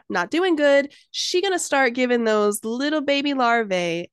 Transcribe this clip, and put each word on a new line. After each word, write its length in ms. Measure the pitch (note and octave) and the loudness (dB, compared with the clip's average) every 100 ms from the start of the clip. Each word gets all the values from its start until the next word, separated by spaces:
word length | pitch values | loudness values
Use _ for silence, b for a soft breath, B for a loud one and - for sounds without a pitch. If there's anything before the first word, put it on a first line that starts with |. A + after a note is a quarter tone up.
| - | -4
not 220 | G3 F3 | -4 -2
doing 240 | D#4 F#4 D#4+ | 0 0 2
good." 360 | D4 C#4 C#4+ B B | 4 4 2 B B
She 320 | - - F4+ | -8 -4 -2
gonna 160 | G4 F4+ | 0 -2
start 360 | - C#4 C4 | -2 0 0
giving 300 | A#3+ B3+ A#3+ | 0 0 2
those 400 | A3+ G#3+ G#3 G#3 | 2 2 2 -2
little 360 | A3 A#3 C#4+ D#4 | -4 -4 -2 -2
baby 340 | C#4+ C#4 C#4+ | 0 0 0
larvae 760 | C#4 A#3+ A#3 G#3+ F#3 F3 E3+ F3 | 0 2 0 0 -2 -2 -4 -8